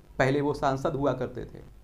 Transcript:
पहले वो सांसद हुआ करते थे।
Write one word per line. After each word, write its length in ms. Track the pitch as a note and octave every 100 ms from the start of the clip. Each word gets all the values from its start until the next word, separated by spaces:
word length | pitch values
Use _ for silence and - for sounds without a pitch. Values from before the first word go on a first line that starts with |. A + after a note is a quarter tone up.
| - -
पहले 220 | C3 C#3+
वो 120 | C#3+
सांसद 400 | C#3+ C#3+ C3+ D#3+
हुआ 180 | C#3 C#3
करते 320 | C3 A#2+ A2+
थे। 180 | G#2+ - - -